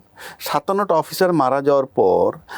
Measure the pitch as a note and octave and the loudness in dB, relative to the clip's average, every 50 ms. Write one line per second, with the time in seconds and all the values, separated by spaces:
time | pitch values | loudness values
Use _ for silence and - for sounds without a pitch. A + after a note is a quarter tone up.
0 | - _ _ - - - - - - - - D3 - - G3 G3+ G3+ - E3+ D#3 | -14 _ _ -20 -20 -20 -16 -12 -8 -4 -4 -2 -2 -2 -2 -2 0 0 0 0
1 | D3+ - D3+ - F#3 F3 E3+ D3+ C3+ B2+ C3+ C#3 C#3 C#3+ C#3+ C#3 C3 - - - | 0 -2 -2 0 0 2 2 2 2 2 0 0 2 2 2 2 0 -2 0 2
2 | G#2+ F#2 F2+ F2 F2+ G2+ - - - - - | 2 4 4 2 2 0 -2 -6 -12 -18 -18